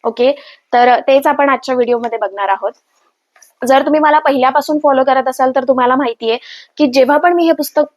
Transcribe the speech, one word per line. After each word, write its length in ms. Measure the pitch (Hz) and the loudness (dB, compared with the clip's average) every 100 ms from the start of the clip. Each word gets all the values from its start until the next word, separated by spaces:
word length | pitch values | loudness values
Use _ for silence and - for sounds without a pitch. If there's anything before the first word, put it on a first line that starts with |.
ओके, 280 | 240 226 247 285 - - _ | -6 -2 -2 -2 -10 -20 _
तर 280 | 240 247 247 | 2 2 2
तेच 260 | 262 269 294 | 2 2 2
आपण 220 | 277 277 | 0 0
आजच्या 260 | 254 - | 0 -2
व्हिडिओमध्ये 440 | 254 240 240 233 226 | -4 -2 -2 -4 -6
बघणार 300 | 208 196 196 | -6 -6 -4
आहोत. 240 | 190 196 - _ _ _ _ _ _ _ _ 247 | -4 -4 -10 _ _ _ _ _ _ _ _ 0
जर 120 | 262 | 0
तुम्ही 200 | 285 302 | 2 0
मला 180 | 302 302 | 2 2
पहिल्यापासून 600 | 311 277 262 277 277 302 | 0 0 0 0 -2 -2
फॉलो 260 | 294 269 | 0 0
करत 240 | 262 262 254 | 0 0 -2
असाल, 240 | 262 262 262 | -2 -2 0
तर 80 | 254 | 0
तुम्हाला 280 | 254 247 262 | 0 2 0
माहितीये 400 | 262 233 226 233 - - - - | -2 -4 -4 -4 -6 -20 -20 -2
की 80 | 294 | 0
जेव्हा 320 | 254 254 285 | 2 2 2
पण 140 | 349 | 2
मी 120 | 349 | 2
हे 80 | 330 | 0
पुस्तक 300 | 311 294 - 294 | 0 -2 -2 -4